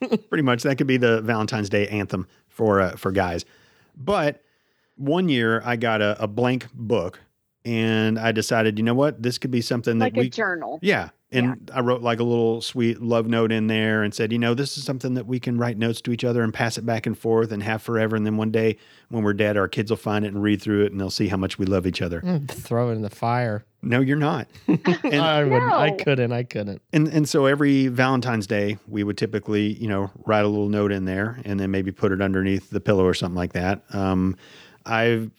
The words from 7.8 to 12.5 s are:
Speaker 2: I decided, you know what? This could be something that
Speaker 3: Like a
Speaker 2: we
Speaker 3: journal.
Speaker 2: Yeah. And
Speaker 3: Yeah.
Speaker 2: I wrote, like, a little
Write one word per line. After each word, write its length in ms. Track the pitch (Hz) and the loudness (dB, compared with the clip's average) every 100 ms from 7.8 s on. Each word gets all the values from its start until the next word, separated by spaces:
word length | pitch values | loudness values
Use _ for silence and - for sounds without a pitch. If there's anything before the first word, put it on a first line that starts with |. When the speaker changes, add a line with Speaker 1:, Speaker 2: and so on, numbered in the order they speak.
| 113 110 110 113 | 2 2 2 2
Speaker 2:
I 140 | 113 | 0
decided, 460 | 110 107 117 110 107 | 0 0 2 2 2
you 40 | |
know 120 | 113 | 2
what? 280 | 123 147 113 | 2 2 0
This 140 | 120 120 | -4 -4
could 140 | 135 | -2
be 100 | 123 | -2
something 380 | 113 120 117 113 | -2 -2 0 2
that 80 | 110 | 2
Speaker 3:
Like 20 | 113 | 2
a 40 | |
Speaker 2:
we 100 | 123 | -2
Speaker 3:
journal. 480 | 170 208 175 120 156 | -2 -4 -4 -8 -4
Speaker 2:
Yeah. 300 | 190 143 80 - _ | 0 0 -2 -12 _
And 280 | 127 123 131 - | 0 0 -2 -6
Speaker 3:
Yeah. 80 | 131 | -2
Speaker 2:
I 40 | |
wrote, 180 | 120 123 | 0 0
like, 160 | 120 117 | 0 0
a 60 | |
little 360 | 120 117 113 | 2 2 2